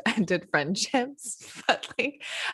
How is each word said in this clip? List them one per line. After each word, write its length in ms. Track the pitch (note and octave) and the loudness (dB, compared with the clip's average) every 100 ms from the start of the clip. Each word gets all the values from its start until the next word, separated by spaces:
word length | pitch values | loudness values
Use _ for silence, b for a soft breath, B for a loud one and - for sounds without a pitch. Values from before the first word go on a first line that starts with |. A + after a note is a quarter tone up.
| - | 0
ended 420 | A#3 F3 F3+ - | 2 4 2 2
friendships, 1120 | D#3 C#3+ G3 - B3+ B3+ C#4+ - - - - | 2 2 0 0 0 0 -6 -12 -12 -14 -8
<laughs> 40 | - | 0
but, 200 | - - - | 0 0 -4
like, 260 | C#4+ - B B B | -4 -4 B B B